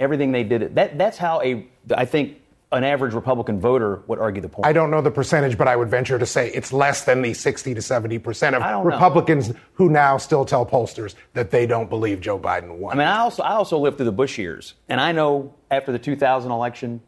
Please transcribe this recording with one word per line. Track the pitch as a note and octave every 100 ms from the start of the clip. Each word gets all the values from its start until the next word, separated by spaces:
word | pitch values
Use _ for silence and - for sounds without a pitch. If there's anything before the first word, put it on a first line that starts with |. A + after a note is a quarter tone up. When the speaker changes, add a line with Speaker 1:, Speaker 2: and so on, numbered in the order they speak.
Speaker 1:
everything | C3+ C#3 C#3
they | B2+
did. | G#2+ A#2 G#2
That, | C3 F#3 D3
that's | A3 -
how | E3+ E3
a, | C3 A#2+ - _ A2+
I | A#2 B2+
think, | D#3 B2+ - _ _ _
an | B2+
average | C3 C#3+ C3
Republican | A2+ - A#2+ A2 G#2
voter | A2+ B2+ G#2+ F#2+ -
would | F#2
argue | A2 G2
the | E2+
point. | - C3+
Speaker 2:
I |
don't | D#3 D#3
know | D#3
the | C#3+
percentage, | B2+ D#3 D#3+ C#3 A#2
but | C3
I | B2
would | A#2
venture | B2 B2+ B2+
to | A#2+
say | - A#2+
it's | - -
less | C3 C#3 -
than | - B2+
the | A#2+
sixty | A2 D3 C#3 -
to | A#2
seventy | - B2 A2 A2+
percent | A#2+ A2 D3+ C3
of |
Speaker 1:
I | F3
don't | G3+
know. | F3
Speaker 2:
Republicans | C3+ F3+ E3 D#3+ D#3 A2 A#2+ -
who | - F3+
now | D3+ C#3+ C3+
still | - D3+
tell | C3 C3+ A#2+
pollsters | C3+ A2 - G#2+ - -
that | B2 A#2+
they | B2+ A#2+
don't | A#2 A2
believe | A2+ A2 G2
Joe | G2+ G2
Biden | F#2+ F2+ F2 E2+
won. | F2+
Speaker 1:
I | C3+
mean, | D3+
I | G#3
also, | A#3 -
I | D#3
also | G#3+ F#3+ D#3+
lived | C#3+ C3
through | A#2+
the |
Bush | G2+ C3+ -
years, | F2+ C#2 - - -
and | B2+
I | D3
know | E3 D3+ C#3+ C#3 - _
after | C3+ C3+
the | A#2+
two | C#3+ C#3
thousand | C3+ C3 B2
election, | A#2 A#2+ A#2+ B2 A#2